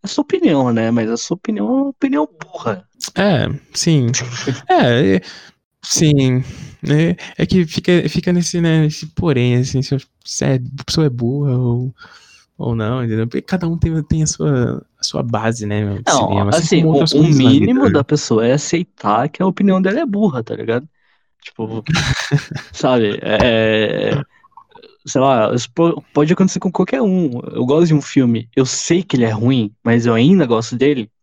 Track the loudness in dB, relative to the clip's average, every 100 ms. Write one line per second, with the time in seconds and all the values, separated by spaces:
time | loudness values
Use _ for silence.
0 | -6 -4 -2 0 2 2 2 0 0 0
1 | 0 -4 -6 -6 -4 -4 -2 -2 -2 -4
2 | -2 -2 -2 _ -16 -8 -6 -6 -10 _
3 | -10 -2 2 2 0 -4 _ -4 2 2
4 | 2 -2 -6 -8 -6 -8 0 2 4 4
5 | 2 0 -2 -20 -20 _ _ _ -6 0
6 | 2 4 2 0 -4 -14 -18 -12 -2 0
7 | 2 -2 -8 -6 0 0 0 -4 2 2
8 | 2 -2 0 0 0 0 2 2 2 -2
9 | -10 -4 0 2 2 2 0 -2 -2 -4
10 | -6 _ -12 -4 -2 -2 -4 -12 -6 0
11 | 0 0 -4 -2 0 0 0 0 -4 -10
12 | -20 -20 _ _ _ _ -6 -2 -2 -2
13 | -2 -2 -2 -6 -4 -4 -2 -2 -2 -2
14 | -2 -2 -2 -2 -2 0 -2 -4 _ _
15 | -6 -4 -4 -2 -2 -4 -4 -2 -2 -4
16 | 0 2 2 0 2 0 2 2 4 2
17 | 2 4 4 6 6 4 4 2 2 2
18 | 0 -2 0 0 2 0 0 -4 -4 _
19 | -2 0 0 -2 -4 0 2 2 0 -2
20 | -2 0 0 -2 -8 -8 -4 -4 -6 _
21 | _ _ _ _ -20 -10 -8 -8 -4 -4
22 | -2 -6 -2 -4 -4 -14 -14 -4 0 2
23 | 0 -2 -4 0 2 2 2 0 0 -2
24 | -2 -4 -6 _ _ -20 _ -20 -20 _
25 | -6 0 2 2 2 -2 -4 0 0 0
26 | _ 0 0 2 2 0 -4 -2 -2 0
27 | 0 2 0 -4 -8 -4 0 4 4 2
28 | 2 2 2 0 -2 0 0 -2 -4 -4
29 | -2 0 0 2 2 2 -2 _ 0 2
30 | 2 2 4 4 4 0 -2 0 0 0
31 | -4 _